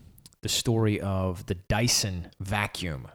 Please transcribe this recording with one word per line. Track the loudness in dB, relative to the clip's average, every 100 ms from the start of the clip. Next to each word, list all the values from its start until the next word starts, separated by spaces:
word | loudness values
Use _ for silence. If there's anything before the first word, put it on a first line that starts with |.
| -18 -20 -20 _
the | -2
story | 0 2 4 4 2
of | 0 0 0 -2 -6
the | -6
Dyson | -2 0 2 2 0 -4 -8 -10
vacuum. | -2 0 -2 -4 -6 -6 -10